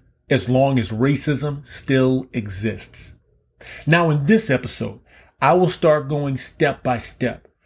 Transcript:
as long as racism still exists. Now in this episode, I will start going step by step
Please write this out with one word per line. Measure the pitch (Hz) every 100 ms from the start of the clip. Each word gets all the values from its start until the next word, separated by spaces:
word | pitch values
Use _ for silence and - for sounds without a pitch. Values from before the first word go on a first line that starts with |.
| _ _ -
as | 131 117
long | 127 139 131
as | 101
racism | 110 135 143 151 135 147 143 -
still | - - 131 131 131 -
exists. | 120 104 95 107 101 - - - - _ _ _ _ - - 147
Now | 170 165
in | 147 143
this | 220 -
episode, | 127 131 - 110 101 _ - _ _
I | 135
will | 180 170
start | - 160 151 135
going | 147 143 131
step | - - 147 135
by | 131 120
step | - - 123 101 _ _